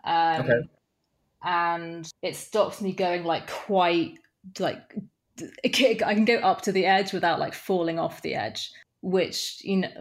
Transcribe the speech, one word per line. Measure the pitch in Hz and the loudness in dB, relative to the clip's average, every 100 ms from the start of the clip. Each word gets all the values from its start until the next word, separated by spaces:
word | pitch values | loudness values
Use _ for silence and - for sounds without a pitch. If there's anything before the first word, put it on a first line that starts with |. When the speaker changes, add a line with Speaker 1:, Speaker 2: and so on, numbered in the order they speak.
Speaker 1:
Um, | - 139 165 160 | -2 2 2 2
Speaker 2:
Okay. | 127 120 - _ _ _ _ _ _ _ | 2 2 0 _ _ _ _ _ _ _
Speaker 1:
and | 175 175 170 170 165 170 160 - | -2 0 0 -2 -6 -10 -14 -8
it | 180 143 | -8 -8
stops | - 214 - - | -2 0 0 0
me | 190 | -6
going, | 190 180 175 | -2 0 0
like, | 170 156 - | -2 -2 -4
quite, | - - 190 175 170 - - _ _ 190 - | -10 0 2 4 4 0 -6 _ _ -14 -4
like, | 165 - - 208 - _ _ - | -4 -4 -10 -14 -14 _ _ -16
d-, | - - | -16 -4
it | - | -2
can, | - 254 208 | 2 2 2
I | 202 214 | 2 2
can | 220 | 4
go | 233 | 4
up | 190 175 | 2 2
to | 208 | 0
the | 190 185 | 2 4
edge | 190 196 | 4 2
without, | 185 170 156 | 0 0 0
like, | 165 | -2
falling | - - 185 165 165 | -6 -2 0 0 -2
off | 160 - | -4 -4
the | 156 127 | -6 -4
edge, | 107 - - - _ _ | -4 -6 -12 -14 _ _
which, | 185 185 - - - - | -2 0 0 -2 -8 -8
you | - 190 | -2 0
know, | 180 - | 0 -6